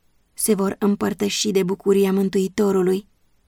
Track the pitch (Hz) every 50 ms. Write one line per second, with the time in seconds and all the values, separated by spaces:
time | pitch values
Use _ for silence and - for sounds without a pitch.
0 | _ _ _ _ _ _ _ - - - 220 190 196 190 - - - 202 202 202
1 | 214 208 208 - 208 202 202 - - 214 190 196 190 175 196 - - 202 202 196
2 | 196 190 190 196 196 190 185 202 190 190 - - 208 202 196 190 180 180 185 196
3 | 214 _ _ _ _ _ _ _ _